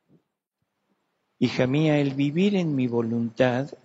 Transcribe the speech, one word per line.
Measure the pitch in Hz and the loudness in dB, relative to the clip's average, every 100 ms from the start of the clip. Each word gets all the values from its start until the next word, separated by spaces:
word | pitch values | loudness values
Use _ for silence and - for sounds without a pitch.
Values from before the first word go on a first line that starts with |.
| _ _ _ _ _ _ _ _ _ _ _ _ _ - | _ _ _ _ _ _ _ _ _ _ _ _ _ -4
Hija | 123 - 127 | -4 0 0
mía, | 143 156 147 | 2 2 2
el | 139 | 0
vivir | 135 143 156 202 196 | 0 -2 2 2 2
en | 170 | 0
mi | 139 127 | -2 -2
voluntad | 120 113 117 117 - 127 123 143 - | -2 -2 -2 -4 0 0 2 -4 -10